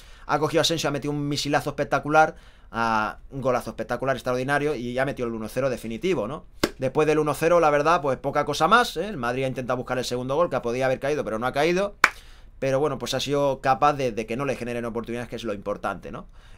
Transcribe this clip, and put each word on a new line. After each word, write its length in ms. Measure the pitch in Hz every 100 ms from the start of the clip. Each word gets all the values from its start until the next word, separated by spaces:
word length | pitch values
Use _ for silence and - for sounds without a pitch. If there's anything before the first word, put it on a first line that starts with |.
| - - -
Ha 140 | 147
cogido 220 | 151 160
Asensio, 260 | 143 165 156
ha 40 |
metido 200 | 143 147
un 160 | 147 143
misilazo 420 | 143 143 147 147
espectacular, 680 | 139 143 143 143 156 160 - - - -
ah, 480 | 113 113 110 107 - -
un 120 | 135
golazo 280 | 131 123 113
espectacular, 460 | 110 110 120 131 127
extraordinario, 580 | 127 127 131 143 147
y 200 | 131 120
ya 120 | 123 139
metió 200 | 123 120
el 80 |
uno 140 | 113 107
cero 200 | 127 135
definitivo, 580 | 113 113 113 180 151 107
¿no? 180 | 147 - - - -
Después 260 | 131 143 151
del 140 | 151
uno 140 | 151
cero, 260 | 135 160 175
la 100 | 156
verdad, 320 | 147 147 175
pues 160 | 143 123
poca 280 | 143 147 143
cosa 220 | 143 160
más, 300 | 233 240 156
¿eh? 100 | 202
El 100 | 175
Madrid 260 | 120 127
ha 40 | 135
intentado 300 | 127 123 127
buscar 200 | 120 127
el 80 | 120
segundo 300 | 123 127 143
gol, 140 | 175
que 100 | 127
podía 240 | 117 123 131
haber 140 | 131
caído, 240 | 135 147
pero 140 | 110 110
no 80 | 127
ha 60 |
caído. 440 | 135 160 175 151 - - - - - - -
Pero 200 | 135 135
bueno, 180 | 151 123
pues 160 | 120
ha 60 | 131
sido 400 | 135 143 143 135
capaz 340 | 139 131 147
de, 200 | 139 131
de 120 | 104 110
que 120 | 117
no 80 | 139
le 100 | 117
generen 300 | 117 120 117
oportunidades, 440 | 113 110 117 117
que 60 | 120
es 80 |
lo 100 | 113
importante, 580 | 101 98 95 101 90 71
¿no? 160 | 123 - - -